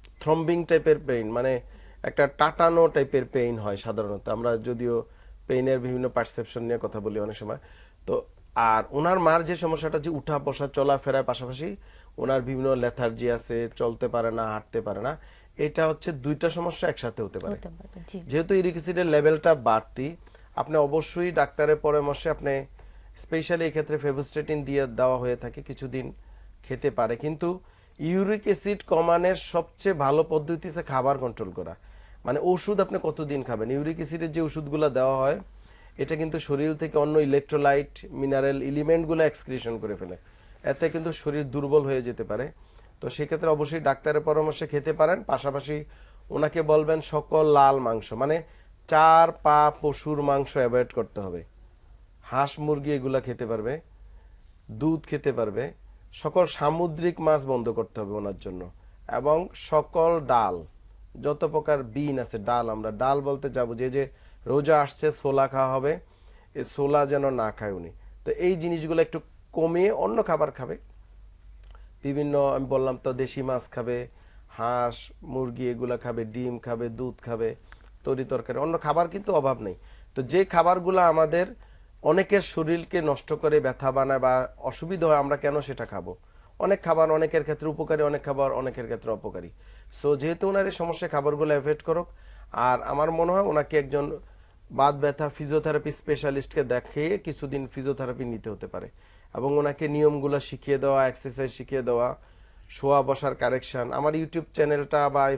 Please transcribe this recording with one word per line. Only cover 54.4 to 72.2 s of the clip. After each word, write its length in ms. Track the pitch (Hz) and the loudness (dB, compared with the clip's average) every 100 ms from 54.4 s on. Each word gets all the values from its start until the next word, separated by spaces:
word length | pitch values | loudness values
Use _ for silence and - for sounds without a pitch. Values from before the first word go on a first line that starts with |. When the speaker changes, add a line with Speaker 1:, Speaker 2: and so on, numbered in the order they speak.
| - - - | -20 -20 -16
Speaker 1:
দুধ 340 | 110 156 160 - | -4 0 0 -4
খেতে 280 | 147 143 | -4 0
পারবে, 400 | 120 107 101 131 - - - - | 0 0 -2 -6 -8 -20 -20 -20
সকল 320 | - 156 185 160 | -8 0 2 2
সামুদ্রিক 760 | - 147 165 175 156 175 165 | 2 0 2 -2 -2 -4 0
মাছ 240 | 156 151 135 | 2 2 2
বন্ধ 240 | 123 117 | -2 -2
করতে 320 | 113 107 113 | -2 -4 -6
হবে 100 | 101 | -8
ওনার 280 | 104 101 95 | -6 -8 -8
জন্য, 320 | 98 90 90 - - - - | -10 -10 -12 -18 -20 -20 -8
এবং 400 | 120 139 160 190 | -2 2 2 0
সকল 680 | - - 151 151 170 165 165 131 | -10 0 0 2 2 2 2 2
ডাল, 380 | 120 98 87 80 - - - - - | 2 2 -2 -10 -20 -20 -20 -20 -6
যত 240 | 139 147 156 | -4 -2 0
প্রকার 380 | 156 156 143 | 0 0 0
বিন 360 | 120 123 143 131 | -2 -4 -2 -2
আছে, 200 | 113 110 | -4 -4
ডাল, 300 | 101 120 113 | 0 0 0
আমরা 220 | 107 110 | -4 -4
ডাল 300 | 104 131 143 | -2 0 0
বলতে 280 | 139 139 139 | 0 -4 -4
যাবো 260 | 123 117 117 | -2 -2 -2
যে, 140 | 127 | -2
যে 180 | 135 135 - - - 120 | -2 -4 -6 -20 -12 -2
রোজা 360 | 139 147 151 | 2 6 4
আসছে, 300 | 143 - 151 | 4 0 -2
ছোলা 360 | 147 139 135 135 | 0 0 2 2
খাওয়া 280 | 135 131 131 | 2 0 0
হবে, 240 | 139 170 - - - - - 139 | -2 -4 -8 -20 -20 -20 -14 -10
এই 80 | |
ছোলা 420 | 123 - 143 147 139 | -8 -2 2 4 4
যেন 240 | 143 139 | 2 0
না 220 | 123 110 | 0 -2
খায় 200 | - 107 | -4 -6
উনি। 180 | 92 85 - - - - | -8 -10 -16 -20 -10 -6
তো 60 | |
এই 240 | - 180 175 | 0 0 0
জিনিসগুলো 460 | 175 170 160 165 | -2 -4 0 0
একটু 180 | 160 160 - - - | 0 -2 -12 -20 -8
কমিয়ে 400 | 165 165 175 196 | -2 0 4 2
অন্য 320 | 202 190 226 | 2 0 0
খাবার 280 | 185 156 147 | 2 2 0
খাবে, 260 | 135 127 - - - - - - - - - - - - - | -2 -10 -10 -14 -20 -20 -20 -20 -20 -20 -20 -20 -20 -20 -10
বিভিন্ন, 440 | 139 139 | -6 -4